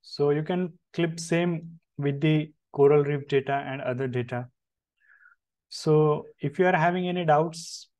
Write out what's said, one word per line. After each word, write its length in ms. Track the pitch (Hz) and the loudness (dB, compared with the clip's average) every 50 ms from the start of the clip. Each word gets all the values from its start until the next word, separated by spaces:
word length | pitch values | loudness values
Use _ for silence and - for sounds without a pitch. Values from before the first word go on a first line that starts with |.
So 280 | _ - - - 143 147 | _ -18 -4 0 0 2
you 140 | 147 151 151 | 2 0 0
can 360 | 156 185 180 185 180 165 _ _ _ _ | -2 -2 -2 -2 -4 -8 _ _ _ _
clip 260 | - 170 165 165 - | -4 -4 -4 -4 -8
same 600 | - - 175 170 175 175 170 165 - - - - _ _ _ - | -4 -2 0 0 0 0 -2 -4 -8 -12 -18 -20 _ _ _ -4
with 240 | 143 143 139 139 | -4 -4 -2 0
the 320 | 147 156 156 151 151 - _ _ _ _ | 2 2 2 2 0 -4 _ _ _ _
coral 320 | - 139 139 143 147 147 143 | 2 4 6 6 6 4 2
reef 240 | 143 147 143 135 - | 2 -2 -6 -4 0
data 340 | 143 139 135 143 139 139 139 135 | -2 0 0 0 -4 -4 -4 -6
and 140 | 135 139 | -10 -6
other 260 | - 127 127 123 135 131 | -4 -4 -4 -4 -4 -4
data. 400 | 120 123 120 123 127 120 123 123 _ _ _ _ _ _ _ _ _ _ _ _ _ _ _ - _ _ _ _ _ _ _ _ | -4 -4 -6 -4 -6 -8 -8 -10 _ _ _ _ _ _ _ _ _ _ _ _ _ _ _ -20 _ _ _ _ _ _ _ _
So 600 | - - - 160 156 151 156 151 151 151 - - - _ | -16 -6 0 2 4 4 4 4 2 0 -4 -12 -14 _
if 180 | - 175 - - | -8 -8 0 2
you 100 | 185 180 | 2 2
are 100 | 185 170 | 4 4
having 320 | 156 175 175 185 180 180 | 2 2 2 0 -2 -2
any 160 | 175 180 175 | -2 -2 2
doubts 640 | 160 147 147 160 170 165 - - - - - - _ _ | 2 4 4 2 0 -4 -10 -14 -14 -16 -18 -18 _ _